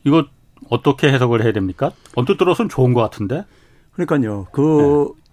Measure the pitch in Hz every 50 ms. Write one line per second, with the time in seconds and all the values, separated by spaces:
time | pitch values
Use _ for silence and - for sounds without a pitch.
0 | - 139 147 170 - - _ _ _ _ _ - - - - - - 147 135 -
1 | - 143 135 127 127 120 117 113 110 113 104 107 95 95 87 - 135 160 - _
2 | - - - 233 - - 196 - 349 180 175 - 233 180 - - 127 123 123 120
3 | 113 104 - - 104 95 123 170 202 _ _ _ _ _ _ _ _ _ - -
4 | 175 151 170 143 123 107 104 101 95 - - 139 139 156 156 147 147 143 147 147
5 | 143 - - _ _ _